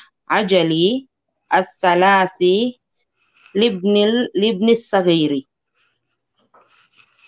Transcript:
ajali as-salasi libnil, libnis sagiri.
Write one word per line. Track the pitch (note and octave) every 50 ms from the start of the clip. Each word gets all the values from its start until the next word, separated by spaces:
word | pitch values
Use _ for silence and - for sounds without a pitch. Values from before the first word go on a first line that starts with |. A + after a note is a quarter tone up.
| - _ _ _ _
ajali | - D#3+ G3 A3 F#3 G3 F#3 E3 D#3+ D#3+ D#3+ E3+ G3 A#3+ C4+ C4+ _ _ _ _ _ _ _ _ -
as-salasi | - F#3 F#3 - _ _ - F3+ F3 F3 F#3 G3 G3 F#3+ F#3 F3+ - - F3+ F3+ F#3 G3+ A#3 B3 B3 _ _ _ _ _ _ _ _ _ _ _ _ _ _ _ -
libnil, | G3 A3 A#3+ G3 F#3 F3 G3+ G#3 G#3 G#3 G#3+ A3+ A#3+ B3 -
libnis | - F3+ G3+ A3 A3 F3+ G#3 A3+ A#3 A3+ - -
sagiri. | - G3 F3+ F3+ E3+ E3 D3+ D3 D3 C3+ C3 _ _ _ _ _ _ _ _ _ _ _ _ _ _ _ _ _ _ _ _ _ _ _ _ _ _ - - _ _ _ _ _ _ _ _